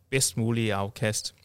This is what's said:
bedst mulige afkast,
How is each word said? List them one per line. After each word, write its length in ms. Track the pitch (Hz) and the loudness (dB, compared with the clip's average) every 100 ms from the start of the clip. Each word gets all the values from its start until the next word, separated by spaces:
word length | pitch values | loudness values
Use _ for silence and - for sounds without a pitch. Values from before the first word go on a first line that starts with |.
| _ | _
bedst 280 | 135 - - | 0 0 0
mulige 360 | 113 117 110 | 2 2 2
afkast, 600 | 98 101 - 110 - - - | 0 -2 -2 -2 -2 -6 -10